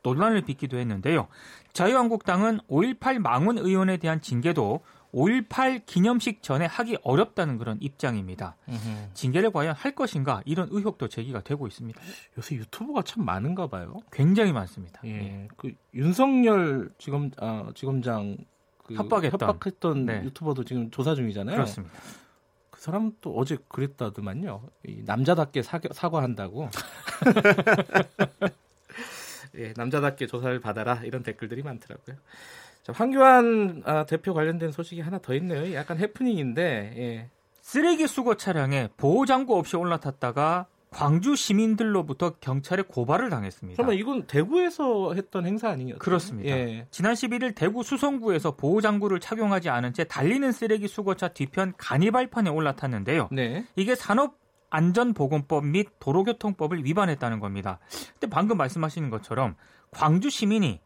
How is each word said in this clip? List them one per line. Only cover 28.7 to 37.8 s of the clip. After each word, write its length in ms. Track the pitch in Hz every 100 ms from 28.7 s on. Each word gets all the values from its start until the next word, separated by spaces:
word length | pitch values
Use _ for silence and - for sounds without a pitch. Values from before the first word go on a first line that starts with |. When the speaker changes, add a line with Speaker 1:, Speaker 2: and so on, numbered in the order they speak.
| _ _ - 240 - - - - -
Speaker 2:
예, 160 | 113 113
"남자답게 520 | 120 147 143 139 123
조사를 320 | 123 127 123
받아라." 420 | 113 104 110 120
이런 200 | 117 127
댓글들이 400 | 123 104 110 117
많더라고요. 520 | 143 120 - - - 139 _ - - - - _
자, 100 | -
황교안, 880 | 233 240 269 262 254 233 220 196 160
아, 220 | 98 151 151
대표 300 | 160 196 165
관련된 360 | 156 170 165
소식이 300 | 143 170 170
하나 160 | 165 190
더 160 | -
있네요. 400 | 135 180 147 175
약간 240 | 147 147 165
해프닝인데, 960 | 214 - 254 196 135 120 175 117 101 117
예. 320 | 123 113 117 _ _ _
Speaker 1:
쓰레기 460 | - 277